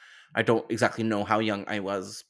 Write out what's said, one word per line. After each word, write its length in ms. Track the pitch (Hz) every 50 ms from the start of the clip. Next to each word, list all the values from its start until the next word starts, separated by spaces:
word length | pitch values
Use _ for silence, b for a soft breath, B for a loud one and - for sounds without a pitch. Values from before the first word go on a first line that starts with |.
| b b b b b b -
I 80 | 117
don't 240 | 110 120 117 113 - -
exactly 320 | 113 110 117 104 - - 113
know 200 | 113 107 101 101
how 160 | 92 107 110
young 260 | 110 107 101 101 98
I 120 | - 104 104
was, 420 | 95 95 101 98 92 101 107 - -